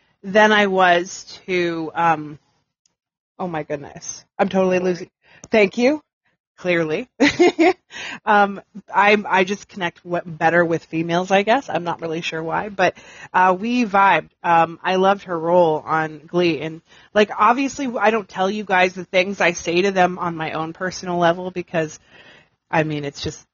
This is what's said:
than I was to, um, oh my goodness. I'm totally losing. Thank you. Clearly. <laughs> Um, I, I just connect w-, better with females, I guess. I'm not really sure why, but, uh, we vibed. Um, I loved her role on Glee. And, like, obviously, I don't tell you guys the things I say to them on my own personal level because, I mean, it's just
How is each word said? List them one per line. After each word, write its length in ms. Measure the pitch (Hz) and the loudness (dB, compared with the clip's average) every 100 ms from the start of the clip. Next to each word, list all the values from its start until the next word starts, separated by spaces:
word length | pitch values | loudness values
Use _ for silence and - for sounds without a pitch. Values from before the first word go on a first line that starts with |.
| _ _ | _ _
than 300 | 196 208 214 | -2 4 4
I 160 | 208 202 | 4 2
was 720 | 190 185 175 190 - - - - | 2 4 4 0 -12 -18 -20 -6
to, 440 | 180 170 165 160 | -2 -2 -4 -8
um, 440 | 160 170 156 151 147 _ _ _ _ _ _ _ _ _ - | -2 0 0 -4 -16 _ _ _ _ _ _ _ _ _ -10
oh 100 | 185 | -8
my 160 | 160 | -6
goodness. 600 | 143 147 117 - - - _ - | -6 -8 -10 -16 -14 -16 _ -4
I'm 100 | 196 | 0
totally 300 | 190 185 185 | 2 2 2
losing. 320 | 185 175 185 _ _ _ - | 0 -4 -8 _ _ _ 0
Thank 280 | 226 202 - | 2 2 2
you. 240 | 247 302 _ _ _ _ _ _ | 2 0 _ _ _ _ _ _
Clearly. 520 | 180 170 156 170 254 - | -2 -2 0 -4 -8 0
<laughs> 540 | 269 - 349 - 320 - _ - - 247 | 0 4 2 4 2 2 _ -16 -14 -10
Um, 360 | 214 208 202 196 - 196 _ | 0 2 2 -2 -16 -20 _
I, 300 | 185 202 214 160 | 2 4 4 2
I 180 | 180 | 0
just 240 | 190 202 - | 0 -4 -10
connect 340 | 202 170 - | -8 -8 -8
w-, 200 | 175 170 | -8 -6
better 400 | - 156 165 170 | -6 -2 2 2
with 200 | 170 160 | 2 0
females, 460 | - 160 170 175 185 | -4 -6 -2 -2 2
I 120 | 196 | 0
guess. 260 | 208 254 - | 2 0 0
I'm 160 | 170 | -6
not 160 | 175 - | -6 -8
really 200 | 165 160 | -6 -6
sure 220 | - 160 | -8 -8
why, 260 | 160 160 208 | -6 -6 -6
but, 280 | 196 180 - - - - | -2 -2 -2 -20 -20 -4
uh, 240 | 185 185 185 | 2 2 2
we 260 | 226 247 | -2 0
vibed. 460 | 220 196 196 165 156 _ | 0 4 4 2 0 _
Um, 380 | 180 170 165 170 | 2 2 2 -2
I 140 | 170 190 | -2 2
loved 280 | 190 202 | 2 0
her 140 | 190 170 | -4 -6
role 440 | 165 180 165 151 120 | 2 4 4 0 -2
on 320 | 160 156 151 156 | -2 -2 -8 -6
Glee. 340 | 175 175 143 | -2 0 -2
And, 220 | 160 160 _ - _ | -6 -12 _ -20 _
like, 160 | 208 208 190 | 0 0 2
obviously, 500 | 214 247 277 - 269 247 | 2 2 -2 -4 -6 0
I 120 | 208 | 0
don't 180 | 220 190 | 0 -6
tell 220 | 190 190 | -4 -4
you 140 | 214 | -2
guys 300 | 202 185 185 | -2 2 2
the 100 | 185 | -2
things 360 | 175 185 185 196 | -4 -2 0 0
I 120 | - | -2
say 300 | - 175 175 | 0 -2 0
to 100 | 196 | 0
them 260 | 185 180 180 | 2 0 0
on 180 | 175 160 | -6 -6
my 160 | 160 | -8
own 200 | 151 160 | -6 -8
personal 460 | - 185 - 185 175 | -8 -10 -8 -6 0
level 320 | 170 180 185 | 0 0 -6
because, 480 | 180 175 170 156 - _ _ - - _ _ _ | -10 -6 -4 -6 -8 _ _ -20 -20 _ _ _
I 140 | 170 | -4
mean, 220 | 156 147 | -2 -4
it's 180 | 143 - | -8 -10
just 240 | 156 - _ | -12 -12 _